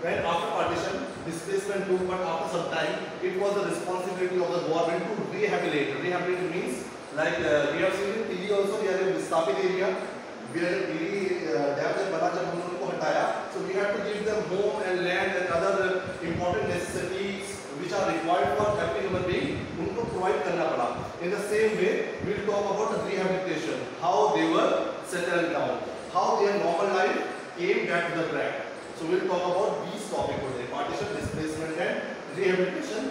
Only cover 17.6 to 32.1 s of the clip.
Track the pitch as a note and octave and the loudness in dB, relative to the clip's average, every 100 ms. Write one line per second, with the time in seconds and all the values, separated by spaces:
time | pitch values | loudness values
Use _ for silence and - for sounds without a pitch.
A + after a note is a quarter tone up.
17.6 | - C#3+ F3+ G3+ F#3 E3 E3 F#3 G3+ G3+ | -8 -6 -4 0 0 0 2 4 4 2
18.6 | G#3 G3+ F3 - G3 F#3 F3+ F3+ - - | 2 2 0 0 0 0 2 0 0 -2
19.6 | - - E3+ G#3+ A#3 - F#3 G#3+ - E3+ | -4 -4 -2 -2 -2 0 2 2 0 0
20.6 | D3+ - - - - - F3 G3+ G#3 G#3+ | 0 0 0 -2 -8 -6 -2 -2 0 2
21.6 | A3 G3 E3 - - - - G3+ G3+ G3+ | 4 4 2 2 -2 -4 -2 -2 0 0
22.6 | G3+ G3 G#3+ G#3+ E3+ F#3+ F#3 F3+ E3+ D3+ | 0 2 2 0 -2 0 0 0 0 -2
23.6 | D3 B2+ B2 - E3 F#3 C#3+ D3 D#3+ E3 | -2 -4 -6 -2 2 4 4 4 4 4
24.6 | - - - - - F3 - E3+ E3 C#3+ | 4 4 0 -4 -6 -4 0 2 2 0
25.6 | - - - - - F3 G3 - G3+ G3+ | 0 -2 -4 -8 -2 2 2 4 4 4
26.6 | E3+ E3+ G3+ G3 F#3 - - - - E3+ | 2 2 2 4 4 2 -2 -6 -10 -4
27.6 | F3+ - - E3+ E3 D#3+ E3 D3 - - | 2 2 2 0 0 0 0 0 -2 -2
28.6 | - - - - D#3+ F3+ F3+ F3 E3 F#3 | -6 -10 -12 -8 0 2 2 2 2 2
29.6 | G#3+ - F3 G#3+ - E3+ D3 - C3 - | 2 0 -4 -6 -4 -2 -2 -2 -4 -4
30.6 | B2 - - F3 G3+ G#3 - D#3+ D#3 D#3 | -4 -4 -2 -2 -4 -4 -4 -2 -4 -2
31.6 | D#3+ D#3+ E3 - - | -4 -2 0 -2 -4